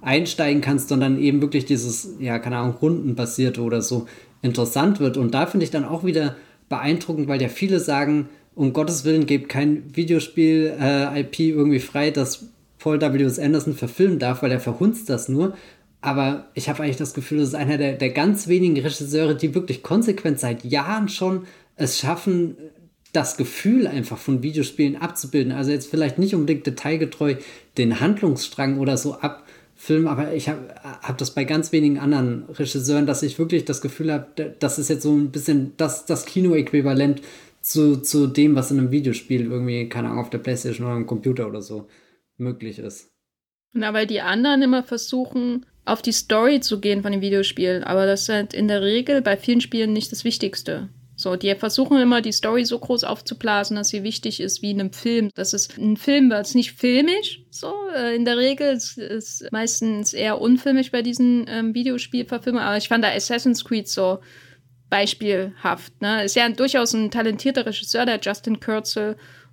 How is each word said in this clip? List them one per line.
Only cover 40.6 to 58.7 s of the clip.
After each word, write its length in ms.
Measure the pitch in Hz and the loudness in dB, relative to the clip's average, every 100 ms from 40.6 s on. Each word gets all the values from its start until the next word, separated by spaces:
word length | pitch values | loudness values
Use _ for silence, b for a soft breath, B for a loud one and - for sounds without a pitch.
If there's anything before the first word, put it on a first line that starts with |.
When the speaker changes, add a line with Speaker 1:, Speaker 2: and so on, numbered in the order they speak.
| 127 117 123 | -4 -4 -4
Speaker 1:
oder 80 | |
am 120 | 120 113 | -4 -2
Computer 420 | 113 131 127 110 | -2 -2 -2 -4
oder 120 | 104 | -6
so 280 | 95 107 101 b b b _ _ | -10 -12 -14 b b b _ _
möglich 420 | 123 120 110 104 | -8 -6 -10 -10
ist. 320 | 110 - - _ _ _ _ _ _ | -14 -14 -20 _ _ _ _ _ _
Speaker 2:
Na, 200 | 240 214 | -6 -2
weil 120 | 214 214 | -2 -2
die 140 | 208 | -2
anderen 420 | - 202 269 277 | -2 2 4 4
immer 220 | 269 254 | 4 2
versuchen, 840 | 247 233 - 254 254 254 247 247 - _ | 0 -6 -4 -4 -4 -4 -2 -4 -8 _
auf 180 | - 226 | -4 -2
die 100 | - | 0
Story 480 | 220 - 214 240 285 | -2 0 4 4 4
zu 200 | - 214 | 2 -2
gehen 220 | 208 202 | 0 0
von 100 | 202 | 0
dem 100 | 196 | -2
Videospiel, 600 | 196 196 196 - 180 180 | 0 0 0 0 0 0
aber 200 | - 190 | 0 2
das 180 | 196 196 | 2 2
ist 60 | - | 0
halt 240 | 214 202 | -2 -2
in 160 | - 208 | -2 0
der 140 | 202 | 2
Regel 400 | 196 226 254 277 | 2 0 2 2
bei 160 | 247 202 | 2 0
vielen 240 | - 240 | 2 2
Spielen 320 | 247 226 220 | 2 0 0
nicht 180 | 214 220 | 0 -4
das 100 | 208 | -4
Wichtigste. 680 | 233 - 196 - - 156 196 - - - | -4 -2 -4 -4 -8 -8 -10 -14 -20 -8
So, 180 | 185 | -4
die 180 | 180 196 196 | -2 0 0
versuchen 400 | 220 - 262 277 | -2 0 4 6
immer, 220 | 247 240 | 6 4
die 100 | 220 | 2
Story 340 | 214 220 233 | -2 0 0
so 140 | 226 233 | 0 -4
groß 260 | - 247 | -2 -2
aufzublasen, 720 | - 214 - 233 226 208 202 | -2 -6 -8 -6 0 0 0
dass 140 | 208 208 | -2 -4
sie 160 | 208 | -4
wichtig 360 | 196 220 220 - | -6 -6 -6 -6
ist 220 | 190 - | -6 -4
wie 80 | 202 | -2
in 100 | 202 | -2
einem 120 | 190 | -2
Film. 380 | - 240 233 208 | -4 -2 0 0
Das 180 | - 190 | -2 -4
ist, 240 | 202 - - | -2 -4 -2
ein 200 | 214 214 | 0 0
Film 340 | - 285 262 | 2 6 6
wird's 240 | 214 208 | 4 2
nicht 180 | 247 233 | 0 0
filmisch, 720 | - 247 247 302 381 415 - - | -2 2 4 4 2 -2 -10 -18
so, 220 | - - 403 392 302 | -12 -10 -8 -6 -4
äh, 180 | 240 | -2
in 100 | 233 | 0
der 120 | 240 240 | 0 2
Regel 380 | 254 269 285 | 2 2 0